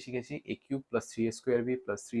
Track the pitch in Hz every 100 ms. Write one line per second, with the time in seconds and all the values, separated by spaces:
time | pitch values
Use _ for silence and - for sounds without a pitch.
0 | 123 123 117 147 - - - 135 - 117
1 | - - 113 110 - 120 120 127 - 101
2 | - 117